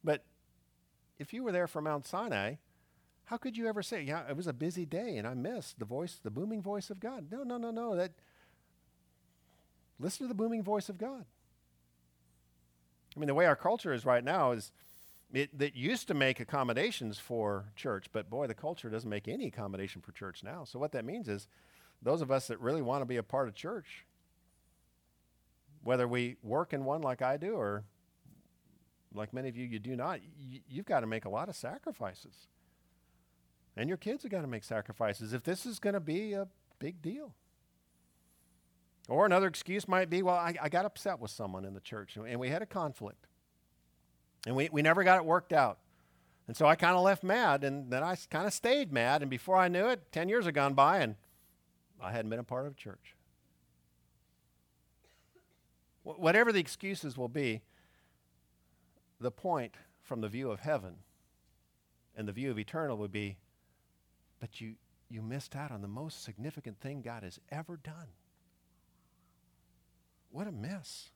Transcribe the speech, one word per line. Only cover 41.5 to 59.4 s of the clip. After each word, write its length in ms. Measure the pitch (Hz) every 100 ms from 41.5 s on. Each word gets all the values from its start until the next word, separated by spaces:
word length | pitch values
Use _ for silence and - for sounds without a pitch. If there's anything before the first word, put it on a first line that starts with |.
| 95
in 100 | 95
the 60 | 98
church, 360 | - 110 98 107
and, 100 | 113
and 140 | 120
we 80 | 127
had 140 | 160
a 40 | 208
conflict. 600 | 196 156 131 101 - _ _ _ _ _ _ _ _ _ _ _ _ -
And 100 | 131
we, 120 | 160
we 120 | 156
never 220 | 156 175
got 140 | 185 185
it 60 |
worked 280 | 165 175 -
out. 260 | 156 123 95 _ _ _ _ _ _ -
And 80 | 117
so 100 | 151
I 100 | 160
kinda 240 | 175 180
left 220 | 185 190
mad, 420 | 185 220 220 143
and 260 | 139 139 131
then 120 | 127
I 100 | 160
s-, 140 | 180 -
kinda 240 | 151 196
stayed 420 | - 226 277 233
mad, 300 | 135 120 151
and 80 | 139
before 260 | 127 - 185
I 120 | 180
knew 180 | 175 220
it, 240 | 233 -
ten 160 | 160 175
years 160 | 226
had 100 | 180
gone 200 | 147 139
by, 240 | 135 143 190
and 180 | 123 104 _ _ _ _ _ _ _ -
I 120 | -
hadn't 180 | 117 110
been 80 | 113
a 60 |
part 220 | 123 127 143
of 100 | 135
church." 380 | 107 92 - - _ _ _ _ _ _ _ _ _ _ _ _ _ _ _ _ _ _ _ _ _ _ _ _ _ _ _ _
Wh-, 160 | - 151
whatever 340 | 165 196 233
the 80 | 202
excuses 560 | 156 - 196 196 151 123
will 120 | 123
be, 340 | 135 135 110 _ _ _ _ _ _ _ _ _ _ _ _ _ _ _ _
the 100 | 117
point 460 | -